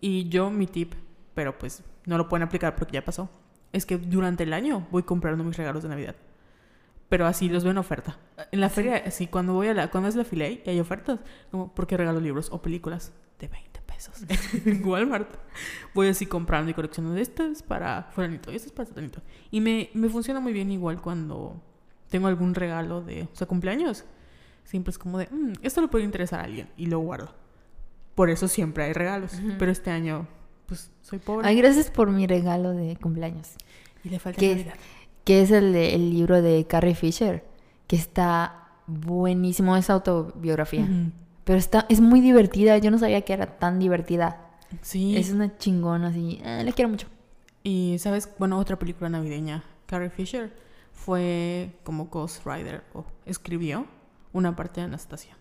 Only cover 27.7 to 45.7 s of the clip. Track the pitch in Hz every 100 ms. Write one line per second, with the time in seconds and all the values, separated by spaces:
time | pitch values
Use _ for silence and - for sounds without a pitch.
27.7 | - - - - - 180 165 185 - 160
28.7 | 156 147 156 175 196 185 175 208 196 185
29.7 | 185 - 165 165 156 160 - - - -
30.7 | 180 - _ - 196 - 214 214 220 247
31.7 | 277 302 - 214 196 190 180 175 175 180
32.7 | 180 165 170 165 160 165 165 156 - -
33.7 | - - - 185 180 185 180 190 185 175
34.7 | - - - - - - 190 190 214 196
35.7 | 175 165 170 175 170 170 180 170 160 160
36.7 | 170 170 165 165 165 220 170 - - -
37.7 | _ _ 180 160 - 175 170 170 - -
38.7 | - - 160 160 175 185 180 180 180 185
39.7 | 185 185 190 185 175 160 - 165 156 156
40.7 | - 196 180 170 - - - - 190 185
41.7 | 220 214 220 226 247 254 247 202 190 208
42.7 | 214 214 226 226 208 196 190 190 - 175
43.7 | 185 185 175 175 170 170 165 - - -
44.7 | 170 - 190 196 208 185 202 208 202 -